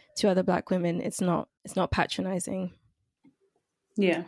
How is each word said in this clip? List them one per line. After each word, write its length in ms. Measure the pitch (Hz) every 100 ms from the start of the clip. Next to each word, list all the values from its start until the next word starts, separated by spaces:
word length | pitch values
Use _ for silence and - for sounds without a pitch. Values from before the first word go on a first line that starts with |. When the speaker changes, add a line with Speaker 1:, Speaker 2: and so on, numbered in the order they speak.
| _ -
Speaker 1:
to 100 | 208
other 120 | 185
Black 260 | 180 175 -
women, 320 | 185 175 175 -
it's 140 | - 180
not, 180 | 165 - _ -
it's 100 | -
not 160 | 175
patronizing. 800 | - - - 185 185 - 190 180 - _ _ _ _ _ _ _ _ _ _ _ -
Speaker 2:
Yeah. 280 | 190 160